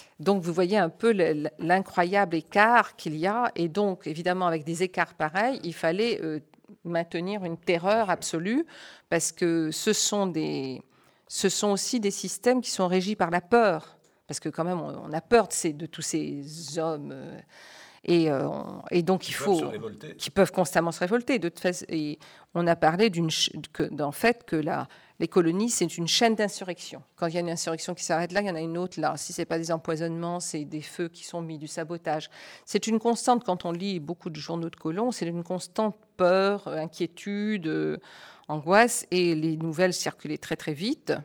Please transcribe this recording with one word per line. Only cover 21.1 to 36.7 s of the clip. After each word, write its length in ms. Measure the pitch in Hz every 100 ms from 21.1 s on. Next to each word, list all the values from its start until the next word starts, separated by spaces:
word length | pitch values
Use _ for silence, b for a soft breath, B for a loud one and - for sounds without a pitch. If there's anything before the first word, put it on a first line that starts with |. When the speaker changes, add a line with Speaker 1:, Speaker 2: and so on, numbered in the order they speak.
| 240 240 254
Speaker 1:
De 100 | 170
toute 120 | -
façon, 260 | 185 175 -
et 300 | 160 151 - B B _
on 140 | 175 170
a 100 | 165
parlé 340 | 156 170 226
d'une 200 | 170 160
ch-, 220 | - - 160 147
que, 120 | -
d'en 280 | 151 147 147
fait, 320 | - 233 233
que 120 | - 160
la, 320 | 151 143 131 B B -
les 80 | 165
colonies, 420 | 190 165 180 233
c'est 260 | - 165 -
une 100 | 165
chaîne 280 | - 233
d'insurrection. 680 | 214 208 - 180 170 - - - -
Quand 120 | 170
il 60 |
y 40 | 170
a 20 |
une 80 | 170
insurrection 460 | 165 - 160 -
qui 100 | 175
s'arrête 280 | - 165 175
là, 100 | 180
il 40 | 202
y 40 |
en 60 | 165
a 40 |
une 160 | 165 170
autre 240 | 180 -
là. 160 | 151 147
Si 160 | -
c'est 140 | 175 170
pas 100 | 165
des 160 | 165
empoisonnements, 680 | 165 165 160 165 165 170 175
c'est 280 | 175 160 143
des 160 | 156
feux 260 | 147 - 170
qui 160 | 170
sont 160 | - 175
mis, 160 | 165 156
du 100 | 151
sabotage. 600 | - 160 170 165 156 - B B B -
C'est 200 | 208 -
une 120 | 220
constante, 440 | 233 226 - 240
quand 220 | - 180
on 80 | 175
lit 280 | 170 196 180
beaucoup 280 | 147 175 -
de 80 | 151
journaux 320 | 147 170 165
de 80 | -
colons, 340 | 160 170 247
c'est 160 | 226 165
une 160 | 170
constante 540 | 170 180 - - 220 208 _ -
peur, 500 | 180 190 196 202
euh, 80 | -